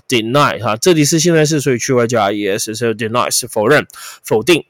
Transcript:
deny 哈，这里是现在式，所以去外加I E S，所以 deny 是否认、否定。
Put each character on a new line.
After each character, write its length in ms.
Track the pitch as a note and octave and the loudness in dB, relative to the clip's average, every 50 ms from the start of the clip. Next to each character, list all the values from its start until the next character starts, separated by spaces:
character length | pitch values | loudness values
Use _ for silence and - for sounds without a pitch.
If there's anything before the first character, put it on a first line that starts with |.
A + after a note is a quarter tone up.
| - - | -4 -2
deny 520 | B2+ A#2 G#2+ A2+ - D3 C#3+ A#2+ D#2+ - | -2 -2 0 0 2 2 2 2 0 -2
哈， 140 | A2 A2+ G#2+ | -4 -4 -2
这 160 | A2 - F#3+ | 0 2 2
里 140 | E3+ D#3 D3 | 4 4 2
是 140 | C#3 E3 D#3+ | 2 2 0
现 140 | D3 F3 E3 | 2 2 2
在 120 | D#3 D3+ | 4 2
式， 160 | D3 D#3+ C#3+ | 2 0 0
所 100 | - C#3+ | 0 0
以 60 | B2+ | -2
去 160 | A2+ - - C3 | -2 0 0 0
外 120 | A#2+ A#2 | 2 2
加 180 | A2+ A#2+ A2+ G2+ | 2 2 0 0
I 80 | G2+ G#2+ | 0 0
E 140 | G#2 G#2 F#2+ | -2 -2 -2
S， 260 | G2+ A2 - A2 A2 | -2 -2 -4 -8 -6
所 140 | A2 A#2+ A#2 | -4 -4 -4
以 20 | |
deny 400 | A2 G#2+ A#2 G#2+ A#2 B2 F#2+ - | -4 -4 -4 -4 -2 -2 -2 0
是 160 | - - A#2+ | -2 -4 -4
否 180 | A2+ - A2+ G#2 | -4 -2 0 2
认、 220 | A#2+ D3 C3+ F#2+ - - - - - - - - | 2 2 2 0 -2 -10 -20 -20 -20 -20 -12 -6
否 200 | - D3+ D3 - | -2 -2 0 2
定。 220 | D#3 F3 C#3 - | 2 0 0 -2